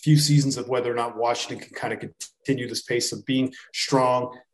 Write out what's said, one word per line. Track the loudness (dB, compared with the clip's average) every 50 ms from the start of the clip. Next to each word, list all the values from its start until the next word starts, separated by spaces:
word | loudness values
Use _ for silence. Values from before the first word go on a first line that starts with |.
few | 4 6 6 6
seasons | 6 6 4 4 4 2 0 -4
of | -4 -2
whether | -2 -2 0 0
or | -2
not | -2 -2 -4 -2 -2
Washington | 0 0 0 -2 -4 -8 -10 -12 -12
can | -14 -12
kind | -8 -6 -6 -6
of | -6
continue | -8 -12 -12 -14 -16 -16 _ _ -2 -2 -2 -2 -2 -6
this | -6 -8 -6
pace | -4 -2 -2 -2 -2 -4
of | -6 -4
being | -2 0 0 0 -2 -4 -8 -18 -12 -8
strong, | -6 -2 2 2 2 4 4 2 0 -2 -4 -8 -14 -20 _